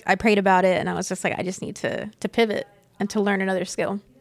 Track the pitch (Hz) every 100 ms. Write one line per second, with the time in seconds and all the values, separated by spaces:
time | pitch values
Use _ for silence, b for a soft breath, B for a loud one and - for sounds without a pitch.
0 | - 190 220 202 190 185 185 175 180 175
1 | 180 185 175 - 180 185 214 202 117 -
2 | 208 - 208 - 226 196 - _ _ -
3 | 202 220 202 196 190 190 185 - 180 196
4 | - _